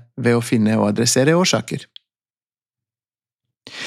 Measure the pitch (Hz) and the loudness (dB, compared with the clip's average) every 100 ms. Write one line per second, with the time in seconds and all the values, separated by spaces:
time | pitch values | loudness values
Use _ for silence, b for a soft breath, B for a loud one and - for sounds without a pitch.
0 | - - 120 120 117 120 107 110 104 104 | -10 -4 0 0 0 0 2 2 0 0
1 | 117 127 139 170 185 113 - - - - | 0 2 2 2 2 0 -4 -10 -10 -20
2 | _ _ _ _ _ _ _ _ _ _ | _ _ _ _ _ _ _ _ _ _
3 | _ _ _ _ _ _ - B | _ _ _ _ _ _ -20 B